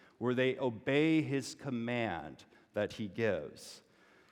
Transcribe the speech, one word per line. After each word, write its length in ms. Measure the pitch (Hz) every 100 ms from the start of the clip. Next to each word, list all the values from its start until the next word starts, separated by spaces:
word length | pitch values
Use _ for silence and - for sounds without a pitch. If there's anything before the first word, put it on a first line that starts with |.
| - -
Will 160 | 123 127
they 220 | 131 -
obey 640 | 131 107 - 139 160 160
his 340 | 131 139 - -
command 880 | 143 120 117 120 110 82 76 - - - _
that 200 | 104 101
he 140 | - 104
gives? 760 | 107 113 85 71 - - - _ _ - - _